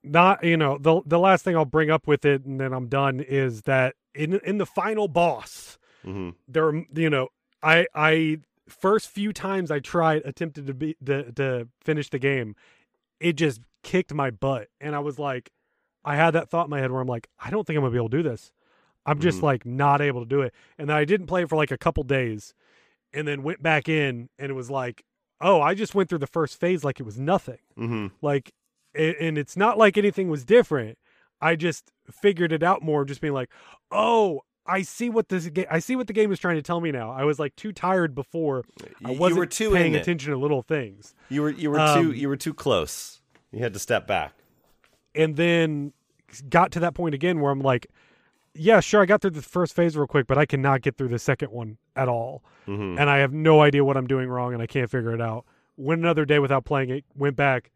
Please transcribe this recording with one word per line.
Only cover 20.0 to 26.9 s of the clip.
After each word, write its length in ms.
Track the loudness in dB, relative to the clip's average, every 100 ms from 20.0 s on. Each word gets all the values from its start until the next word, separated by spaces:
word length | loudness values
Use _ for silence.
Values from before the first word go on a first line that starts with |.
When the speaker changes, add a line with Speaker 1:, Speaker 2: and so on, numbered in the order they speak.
Speaker 1:
able 200 | 2 -2
to 60 | -2
do 140 | -2
it. 120 | -2 _ _ -10
And 100 | -2
then 80 | 0
I 80 |
didn't 220 | 2 0 0
play 160 | -2
it 60 | 0
for, 80 | 0
like, 160 | 0
a 60 | 0
couple 260 | -2 -2
days 500 | -2 0 -2 -6 -12 _ _ _ _ _ _
and 140 | -8 -6
then 160 | -6
went 180 | -6 -2
back 260 | 2 2 2
in 400 | 0 0 -4 -12 _
and 120 | -10
it 40 |
was 160 | -10 -6
like, 340 | -6 -6 -10 _ _ _ _
"Oh, 200 | 4 4
I 140 | 4
just 200 | 0 -2
went 140 | -2 -2
through 100 | -2
the 60 | -4
first 300 | -2 -2 -2
phase 260 | -2 0
like 160 | -2